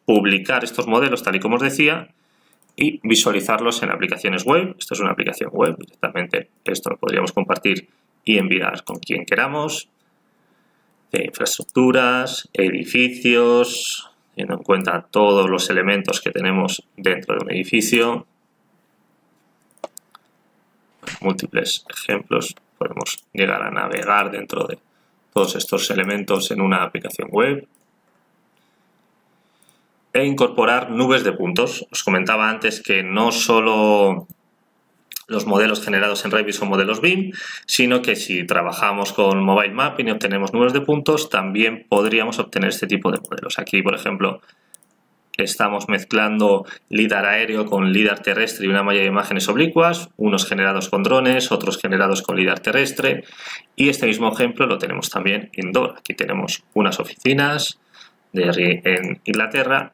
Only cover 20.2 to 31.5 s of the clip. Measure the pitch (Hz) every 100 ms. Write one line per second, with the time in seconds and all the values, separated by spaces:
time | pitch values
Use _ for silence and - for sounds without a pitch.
20.2 | _ _ _ _ _ _ _ _ - -
21.2 | 95 95 - - - - - - - 101
22.2 | - - - - _ - - 50 - -
23.2 | - - 95 98 104 101 101 98 101 104
24.2 | 98 101 101 - - - _ _ _ _
25.2 | _ - 95 - - - - 101 92 104
26.2 | 98 98 - 107 98 92 90 - - -
27.2 | - 101 127 143 - _ _ _ _ _
28.2 | _ _ _ _ _ _ _ _ _ _
29.2 | _ _ _ _ _ _ _ _ _ 131
30.2 | 139 139 123 - 113 123 120 113 127 131
31.2 | 104 92 90